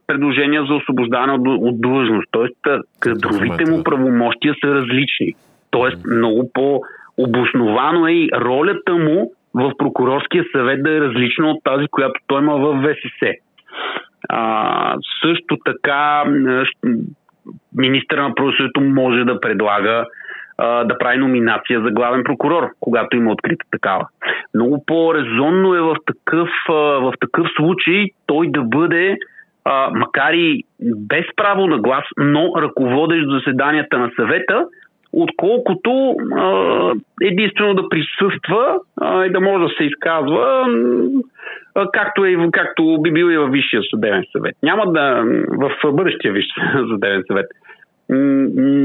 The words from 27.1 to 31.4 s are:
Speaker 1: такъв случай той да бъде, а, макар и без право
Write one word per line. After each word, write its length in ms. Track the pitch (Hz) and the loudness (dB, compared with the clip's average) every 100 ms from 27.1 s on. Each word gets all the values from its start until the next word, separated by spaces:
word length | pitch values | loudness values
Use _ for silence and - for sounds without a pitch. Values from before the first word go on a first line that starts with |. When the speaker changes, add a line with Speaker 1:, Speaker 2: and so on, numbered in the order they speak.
| 127 | -2
Speaker 1:
такъв 280 | 123 - 165 - | -4 -2 -2 0
случай 500 | 151 185 - 190 196 - - | 0 0 0 0 0 -4 -4
той 220 | 151 165 | 0 0
да 120 | 143 | -2
бъде, 540 | 117 135 170 170 185 202 - - - _ 139 | 0 0 2 2 0 -2 -8 -20 -20 _ -2
а, 240 | 135 135 | 0 0
макар 420 | 107 - - 143 | -2 -2 0 0
и 300 | 165 170 143 - - 117 107 | 2 2 0 -6 -8 -4 -4
без 280 | 104 147 175 | -2 -4 -4
право 320 | - | -2